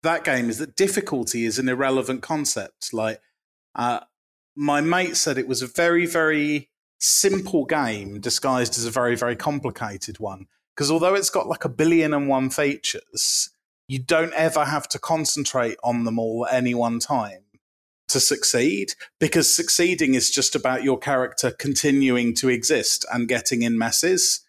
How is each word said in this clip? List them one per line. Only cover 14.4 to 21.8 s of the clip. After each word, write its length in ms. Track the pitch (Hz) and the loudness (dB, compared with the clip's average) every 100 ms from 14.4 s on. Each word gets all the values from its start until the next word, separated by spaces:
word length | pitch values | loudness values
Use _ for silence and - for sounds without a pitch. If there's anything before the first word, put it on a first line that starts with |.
| 160 156 | 2 2
have 240 | 143 147 - | 0 -2 -4
to 100 | - | -8
concentrate 800 | - 165 156 - 139 131 117 98 | -2 -2 0 -2 -2 0 -2 -2
on 220 | 120 120 | -2 0
them 140 | 117 113 | 0 0
all 280 | 113 113 117 | -2 -2 0
at 80 | |
any 200 | 127 123 | 0 0
one 240 | 120 117 117 | 0 0 -2
time 460 | - 139 107 92 _ _ _ _ _ _ _ | -2 -2 -4 -10 _ _ _ _ _ _ _
to 120 | 135 | 0
succeed, 760 | - - - 123 131 202 196 - - _ | 2 2 0 2 2 0 -4 -10 -14 _
because 340 | 156 170 151 | 2 4 4
succeeding 600 | - 170 - 175 175 156 | 2 2 2 2 2 2
is 160 | 131 - | 2 2
just 240 | - 131 | 0 0
about 280 | 147 131 127 | 0 0 0
your 160 | 135 127 | 0 0
character 520 | - 135 127 - 135 | 0 0 0 -2 -2
continuing 840 | - 139 135 | -2 -4 0